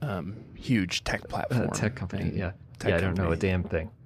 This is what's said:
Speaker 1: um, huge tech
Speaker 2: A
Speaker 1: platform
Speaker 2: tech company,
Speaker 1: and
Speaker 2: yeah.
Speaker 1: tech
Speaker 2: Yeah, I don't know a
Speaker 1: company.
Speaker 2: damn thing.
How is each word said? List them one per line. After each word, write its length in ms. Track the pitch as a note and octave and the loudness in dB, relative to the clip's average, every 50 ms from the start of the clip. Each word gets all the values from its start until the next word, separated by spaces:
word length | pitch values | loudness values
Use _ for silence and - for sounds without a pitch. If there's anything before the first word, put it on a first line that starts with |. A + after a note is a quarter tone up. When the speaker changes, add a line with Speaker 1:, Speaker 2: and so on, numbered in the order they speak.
| D#3 | -4
Speaker 1:
um, 320 | C#3 G2 F2+ D2+ F#2+ A2 - - - - | -4 -4 -4 -4 -6 -8 -10 -14 -16 -18
huge 480 | - - - B2+ G#2+ F#2 F2 - - - | -10 0 2 2 2 4 2 -2 -4 -2
tech 200 | - - - - | -2 -2 -2 -4
Speaker 2:
A 40 | |
Speaker 1:
platform 440 | - - - - - B2+ A#2+ F#2 - | -4 -4 -4 -2 0 0 2 2 2
Speaker 2:
tech 240 | - - A#2+ G#2 - | 0 0 0 -2 -2
company, 260 | - F#2+ F2+ - G3 | -4 -8 -6 -4 -2
Speaker 1:
and 160 | - E2+ - | -2 -2 -2
Speaker 2:
yeah. 140 | - F#2 F2 - - - - - | -2 -4 -4 -6 -8 -16 -20 -14
Speaker 1:
tech 140 | - - G2+ | -2 2 4
Speaker 2:
Yeah, 60 | F2+ | 4
I 40 | E2+ | 4
don't 160 | F#2 F#2+ E2+ | 4 2 2
know 60 | F#2+ F#2 | 2 2
a 60 | E2 E2 | 2 2
Speaker 1:
company. 140 | D#2+ G2+ F#2+ | 2 2 2
Speaker 2:
damn 120 | F#2 F2+ F2 | 2 2 0
thing. 260 | - - D#2+ D#2+ - - - - | 0 -2 -2 -2 -4 -12 -18 -18